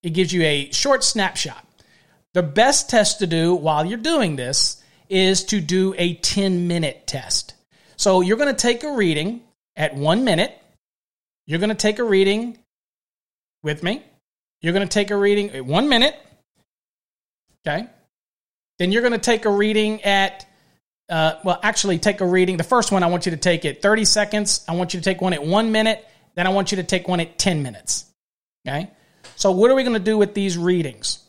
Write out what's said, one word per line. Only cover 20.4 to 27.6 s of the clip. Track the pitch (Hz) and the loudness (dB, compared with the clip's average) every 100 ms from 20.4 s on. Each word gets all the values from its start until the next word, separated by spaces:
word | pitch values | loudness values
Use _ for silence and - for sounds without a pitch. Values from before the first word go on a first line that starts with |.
| - _ _ _ _ _ _ | -20 _ _ _ _ _ _
uh, | 165 160 156 | 0 0 0
well, | 190 170 | -2 0
actually | 208 220 202 175 | 0 0 -2 0
take | 214 202 | 0 0
a | 185 | 0
reading. | 185 185 180 | 2 2 0
The | |
first | 160 254 214 | 0 2 2
one | 196 | 2
I | 175 | 2
want | 175 | 0
you | 185 | -2
to | 160 | -2
take | 180 165 | 0 0
at | - - | -2 -2
thirty | 202 220 | 2 2
seconds. | 208 208 208 214 202 - - | 2 2 0 -2 -2 -4 -4
I | |
want | 170 175 | -4 -4
you | 180 | -2
to | |
take | 185 185 | -2 -2
one | 185 | -2
at | 160 | -2
one | 151 196 226 | 0 0 2
minute. | 220 220 220 - _ _ | 2 2 -2 -8 _ _
Then | - 185 | -4 0
I | |
want | 196 185 | 0 0
you | 190 | -4
to | |
take | 170 185 180 | -2 -4 -2
one | 180 | -2
at | 170 - | -4 -2
ten | 202 160 | 0 0